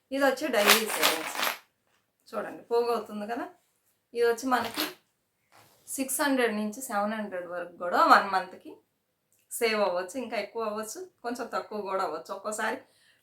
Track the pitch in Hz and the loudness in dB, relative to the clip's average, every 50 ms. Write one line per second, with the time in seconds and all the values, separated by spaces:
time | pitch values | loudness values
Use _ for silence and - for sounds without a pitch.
0 | _ - 262 269 285 269 262 262 294 311 233 214 208 208 214 226 220 214 - - | _ -6 0 2 4 4 4 2 0 0 2 4 6 6 6 6 4 0 0 2
1 | - - 160 - - - - - - - - - - _ _ _ _ _ _ _ | 2 2 2 0 -4 -6 -6 -4 -2 -4 -4 -6 -10 _ _ _ _ _ _ _
2 | _ _ _ _ _ - - 208 196 160 160 160 - - 233 240 240 233 233 220 | _ _ _ _ _ -12 -8 -8 -8 -8 -10 -14 -6 -2 0 0 2 2 0 -2
3 | 208 - 214 208 208 208 233 254 339 370 - _ _ _ _ _ _ _ _ _ | -4 -6 -8 -8 -6 -6 -6 -6 -6 -8 -12 _ _ _ _ _ _ _ _ _
4 | _ _ - 233 233 233 233 226 - 262 254 233 226 - - - - - - - | _ _ -2 2 4 4 4 2 0 0 2 2 0 -2 -4 -4 -4 -4 -6 -10
5 | _ _ _ _ _ _ _ _ _ _ _ - - _ _ _ _ - - - | _ _ _ _ _ _ _ _ _ _ _ -20 -20 _ _ _ _ -10 -6 -4
6 | 269 262 - - 302 285 269 254 240 226 214 208 214 214 208 262 - - 220 202 | -4 -2 -2 0 2 2 4 4 2 2 2 0 -2 -4 -6 -8 -8 -4 -2 0
7 | 202 208 220 220 208 196 185 180 175 170 175 175 175 175 - - 180 175 196 269 | 0 0 -2 -4 -6 -6 -6 -8 -8 -8 -8 -8 -8 -10 -10 -8 -4 0 4 6
8 | 320 320 254 202 202 202 190 185 180 185 - - - 311 - - _ _ _ _ | 8 8 8 8 8 4 0 -2 -2 -4 -8 -16 -18 -18 -20 -20 _ _ _ _
9 | _ _ _ _ _ _ _ _ _ _ - - 240 226 220 214 202 185 175 180 | _ _ _ _ _ _ _ _ _ _ -4 0 0 2 2 2 2 2 2 0
10 | 185 180 - 269 240 220 240 214 208 - - 226 226 214 208 214 214 214 - 339 | -2 -4 -6 -8 -6 -4 -4 -4 -6 -6 -6 -4 -4 -4 -4 -4 -6 -6 -8 -10
11 | 370 - _ _ - 240 247 247 233 220 - 185 190 - 220 208 196 190 190 190 | -12 -14 _ _ -8 -6 -6 -6 -6 -6 -4 -6 -6 -6 -6 -6 -4 -2 0 0
12 | 190 165 151 165 - - 196 190 - 214 214 226 220 220 254 277 - _ _ _ | 0 0 -2 -4 -8 -8 -10 -8 -6 -6 -4 -2 -2 -2 -2 -4 -8 _ _ _
13 | _ _ _ _ | _ _ _ _